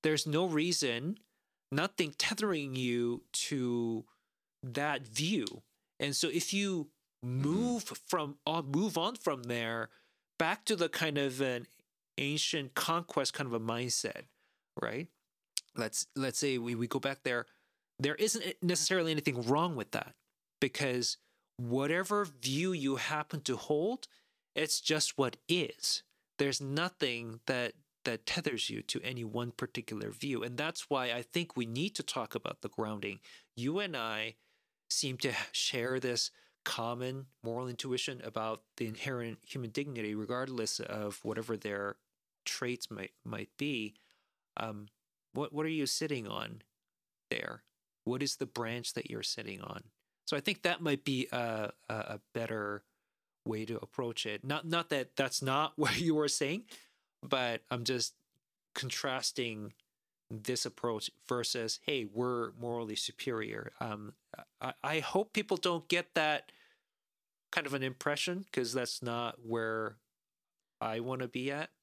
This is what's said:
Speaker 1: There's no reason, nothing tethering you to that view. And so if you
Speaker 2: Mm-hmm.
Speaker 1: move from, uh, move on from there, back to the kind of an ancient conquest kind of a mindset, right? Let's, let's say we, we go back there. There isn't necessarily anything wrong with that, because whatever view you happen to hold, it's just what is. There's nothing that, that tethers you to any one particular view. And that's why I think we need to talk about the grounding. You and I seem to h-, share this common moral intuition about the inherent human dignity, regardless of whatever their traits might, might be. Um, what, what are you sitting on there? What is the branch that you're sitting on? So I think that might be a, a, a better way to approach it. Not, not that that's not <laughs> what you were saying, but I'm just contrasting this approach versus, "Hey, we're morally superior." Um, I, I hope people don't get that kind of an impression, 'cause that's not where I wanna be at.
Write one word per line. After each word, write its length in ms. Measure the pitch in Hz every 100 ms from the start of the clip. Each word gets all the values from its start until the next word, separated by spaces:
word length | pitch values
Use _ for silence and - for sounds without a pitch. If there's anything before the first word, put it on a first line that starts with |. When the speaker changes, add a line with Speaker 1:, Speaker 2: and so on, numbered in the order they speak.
Speaker 1:
There's 240 | 156 156 156
no 180 | 151 180
reason, 720 | 151 170 170 143 117 147 214 _ _ _ _ _
nothing 420 | 139 185 - 160 -
tethering 580 | - 208 214 165 143 131
you 480 | 127 120 120 120 - - -
to 560 | 143 123 120 117 113 - _ _ _ _ _
that 420 | 131 120 147 139 127
view. 580 | 110 160 202 110 - _ _ _ _
And 160 | 143 139
so 140 | 165
if 240 | 151 165
you 360 | 196 202 185 147 _ _ _ 123
Speaker 2:
Mm-hmm. 160 | 127
Speaker 1:
move 420 | 143 180 240 240 - 127 -
from, 320 | 180 151 143 -
uh, 160 | 160
move 360 | 139 143 208 170
on 180 | 180 247
from 280 | - 135
there, 460 | 120 120 113 113 113 - _ _ _ _
back 280 | 160 208 -
to 100 | 208
the 140 | 165
kind 280 | - 160 143
of 220 | 139 127
an 280 | 135 123 120 - _ _ _ -
ancient 560 | 139 151 - 160 135 -
conquest 580 | - 170 170 - 135
kind 140 | - 135
of 60 |
a 80 | 117
mindset, 640 | 113 117 123 - 110 - - _ _ _ _ -
right? 260 | - 117 165 _ _ _ _ - _
Let's, 320 | - 113 - - -
let's 200 | 135 -
say 200 | 143 131
we, 180 | 117 117
we 100 | 120
go 140 | 135
back 240 | 135 135
there. 220 | 131 120 117 _ _ _ _ _
There 180 | 139 151
isn't 280 | 220 226 - -
necessarily 500 | 180 175 - 190 165
anything 300 | 156 147 123
wrong 340 | 117 143 175 143
with 140 | 104
that, 240 | - - - _ _ _ _
because 580 | 135 - 139 123 120 - _ _ _ -
whatever 680 | 120 127 143 170 190 208 196
view 480 | 135 135 135 185
you 240 | 175 135 135
happen 420 | - 151 151 151
to 120 | 131 123
hold, 540 | - 151 185 254 - - _ _ _
it's 280 | - 156 -
just 360 | - 156 - -
what 200 | 131 - -
is. 560 | 175 139 - - - - _ _ _
There's 200 | 139 127
nothing 800 | 139 143 180 - 139 120 117 113 -
that, 260 | 131 120 - _ _
that 220 | - 113 -
tethers 440 | - 156 120 -
you 120 | 110
to 180 | 107 -
any 220 | - 127
one 280 | 113 117 120
particular 580 | - 123 - 110 107 107
view. 340 | 104 143 123
And 140 | 113 123
that's 320 | 151 - -
why 240 | 139 127
I 80 | 120
think 340 | 120 170 170 -
we 100 | 117
need 300 | 120 185 -
to 80 |
talk 320 | - - 113 117
about 280 | - -
the 60 | 104
grounding. 500 | - 110 107 101 98 - - _ -
You 240 | 123 175
and 160 | 202 147
I 400 | 113 110 110 - _ _ _ _ _
seem 260 | - 139 127
to 100 | 135
h-, 60 | 117 -
share 480 | - - 127 120 131
this 280 | 127 120 - _ _ _ -
common 600 | - 117 120 123 135 135 _
moral 240 | 113 117 127
intuition 540 | 120 139 127 - 127
about 380 | 113 110 110 110 _ -
the 100 | 113
inherent 500 | 110 139 127 117 113 -
human 240 | 135 117
dignity, 460 | 117 143 123 107 107
regardless 640 | 107 123 135 127 110 -
of 400 | - 107 104 101
whatever 340 | 110 110 113 110
their 400 | 104 101 101 101 _ _ _ _ -
traits 440 | - 123 123 -
might, 220 | 104 95 _ 113
might 240 | 107 104 _
be. 380 | 143 131 107 - _ _ _ _ _ -
Um, 320 | 113 104 104 _ _ _ _
what, 180 | - 143
what 140 | 147 160
are 40 |
you 160 | 160 135
sitting 400 | - 156 139 104
on 360 | 104 113 113 - _ _ _ _ _ _
there? 340 | - 50 - _ _ _ _ -
What 180 | 127
is 140 | 139 -
the 80 | 123
branch 480 | - 113 120 113
that 160 | - -
you're 140 | 110
sitting 360 | 107 - 110 98
on? 240 | 101 - - _ _ _ -
So 120 | 143
I 20 |
think 220 | 175 196
that 200 | 175 170
might 220 | 165 139
be 240 | - 131 127
a, 400 | 123 117 110 104 - _
a, 40 |
a 260 | 113 107 104 _
better 500 | 123 113 113 104 104 _ _ _ _ _ _ -
way 200 | 110 110
to 120 | 113
approach 440 | - - 120 113 110
it. 200 | 107 131
Not, 200 | 147 165
not 240 | 170 165
that 280 | 143 127 -
that's 240 | 135 -
not 320 | 131 139 156
<laughs> 40 | -
what 220 | 147 117
you 160 | 165 151
were 140 | 147
saying, 340 | - 139 185 - - - _ _ _
but 400 | - 135 123 117 _
I'm 140 | 123
just 300 | 120 127 117 - _ _ _ _ _
contrasting 1000 | - 131 - 143 131 - - 120 107 107 - _ _ _ _ _
this 340 | 113 107 123 -
approach 460 | - 123 110 - _ -
versus, 520 | 123 113 127 113 - -
"Hey, 200 | 143 107
we're 420 | 104 123 123 113 110
morally 360 | 120 120 113 107
superior." 760 | - - - 117 107 110 107 -
Um, 340 | 117 107 104 - _ - - _
I, 140 | 131 -
I 160 | 135 156
hope 340 | - 185 220
people 240 | - 208 180
don't 300 | 180 170 -
get 280 | 175 170 -
that 360 | 156 147 - - _ _ _ _ _ _ _ _ _
kind 160 | - 147
of 80 | 139
an 80 |
impression, 640 | 131 127 - 147 - 180 196
'cause 220 | - 120
that's 300 | 127 120 -
not 420 | 120 117 120 113 117
where 520 | 113 113 110 110 - _ _ _ _ _ _ _ _
I 200 | 113 113
wanna 260 | 120 131 127
be 240 | 127 131
at. 180 | 143 165 _